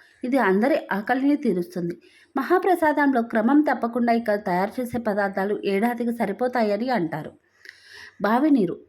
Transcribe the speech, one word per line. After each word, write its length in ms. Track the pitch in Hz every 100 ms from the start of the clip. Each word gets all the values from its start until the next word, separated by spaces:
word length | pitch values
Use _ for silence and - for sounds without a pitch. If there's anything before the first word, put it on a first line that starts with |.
| _ _ 254
ఇది 100 | 269
అందరి 400 | 196 190 262 320 - 202
ఆకలిని 400 | 208 262 277 294 233
తీరుస్తుంది. 500 | 180 175 185 170 - - _ _ 269
మహాప్రసాదంలో 840 | 262 370 392 349 311 294 285 254 233
క్రమం 260 | 226 226 294 302
తప్పకుండా 440 | 240 240 240 240 233
ఇక్కడ 180 | 233 208 202
తయారు 240 | 180 208 254
చేసే 200 | 233 240 226
పదార్థాలు 480 | 202 196 196 196 208 202
ఏడాదికి 400 | 196 233 240 240 233
సరిపోతాయని 680 | 202 196 247 247 214 202 254 233
అంటారు. 340 | 156 156 - - _ _ - - - - - - 202
బావి 240 | 240 302 269
నీరు. 200 | 175 -